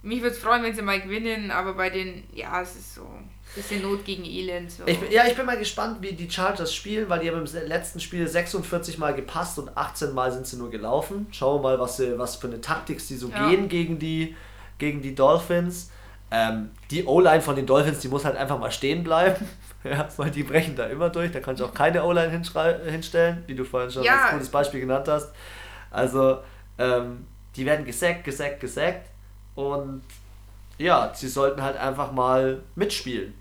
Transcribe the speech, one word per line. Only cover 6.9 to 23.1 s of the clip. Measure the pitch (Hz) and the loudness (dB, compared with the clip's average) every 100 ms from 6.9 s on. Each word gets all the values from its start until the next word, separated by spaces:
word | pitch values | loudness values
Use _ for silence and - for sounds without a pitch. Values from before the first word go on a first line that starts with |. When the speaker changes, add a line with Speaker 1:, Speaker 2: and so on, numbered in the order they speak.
| 214 208 | -4 0
Speaker 2:
weil | 170 | 0
die | 165 | 0
haben | 165 | -2
im | 160 | -4
se-, | 165 156 | -6 -4
letzten | 170 170 170 | -4 -4 -10
Spiel | - 180 165 | -8 -2 0
sechsundvierzig | 170 175 190 - 175 170 160 | 0 0 -4 -2 -4 -4 -2
Mal | 151 | -2
gepasst | 139 139 165 175 - | -2 -4 -6 -4 -6
und | 135 - | -8 -4
achtzehn | 135 - 147 | -4 -4 -4
Mal | 131 127 | 0 0
sind | 127 131 | -2 -8
sie | 127 | -8
nur | 120 | -8
gelaufen. | 113 107 139 - 196 208 | -6 0 0 0 -6 -8
Schauen | - 135 143 | 0 2 4
wir | 131 | 4
mal, | 131 | 2
was | 123 120 | 0 0
sie, | 127 120 | 0 0
was | 123 - | -4 -6
für | 123 | -8
eine | 117 | -8
Taktik | - 156 - 143 | -4 -4 -4 -8
sie | - 131 | -8 -8
so | 123 | -6
Speaker 1:
Ja. | 208 208 | 0 4
Speaker 2:
gehen | 185 196 | 4 4
gegen | 170 170 160 | 0 0 -2
die, | 160 160 160 160 - - - - | -2 -2 -2 -6 -18 -18 -18 -4
gegen | 151 147 | -4 -2
die | 135 | -6
Dolphins. | 135 135 165 - 175 175 180 - - - - - | 6 8 8 4 2 2 -4 -12 -18 -20 -20 -2
Ähm, | 113 113 113 107 - - | 2 2 0 -6 -12 -6
die | 147 - | -4 4
O-Line | 156 180 160 | 8 10 8
von | 156 135 | 6 0
den | 123 | 6
Dolphins, | 139 151 151 | 6 6 0
die | 131 | -2
muss | 139 147 | 0 0
halt | 131 | 0
einfach | 135 139 | 0 0
mal | 117 | -2
stehen | - 135 165 | -2 0 0
bleiben. | 165 160 185 190 208 | 2 6 6 4 -4
<laughs> | - - - | -10 -18 -12
Ja, | 135 143 147 - | -4 -2 -2 -2
weil | 147 | -4
die | 143 | -2
brechen | 135 147 170 127 | 2 2 2 -2
da | 113 | -4
immer | 139 170 | 0 0
durch. | 165 170 | 0 -2
Da | 147 | -2
kannst | 135 131 | -6 -4
du | 123 | -4
auch | |
keine | - 147 170 | 2 4 4
O-Line | 160 175 165 | 4 4 2
hinschrei-, | 165 170 156 165 170 165 | 0 -4 0 2 2 -2
hinstellen, | 160 160 | -6 0